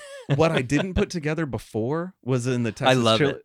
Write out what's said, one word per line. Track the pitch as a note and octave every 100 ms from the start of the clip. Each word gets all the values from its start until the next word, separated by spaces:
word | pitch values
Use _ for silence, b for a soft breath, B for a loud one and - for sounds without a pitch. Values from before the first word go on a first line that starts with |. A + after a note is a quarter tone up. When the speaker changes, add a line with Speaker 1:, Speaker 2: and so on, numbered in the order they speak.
| D5
Speaker 1:
<laughs> | C#5 A#4+ C#3
Speaker 2:
what | D#3+
I | D#3
didn't | B2 D3 F#3+
put | F3+ G#3
together | F3 D3 D#3
before | D#3 A2 - A2 A#2 D#3 F3+ -
was | A#2+ B2+ A#2+
in | B2
the | A#2
Speaker 1:
I |
Speaker 2:
Texas | - C3 C3
Speaker 1:
love | A#2 A2+
Speaker 2:
Chili, | C#3 -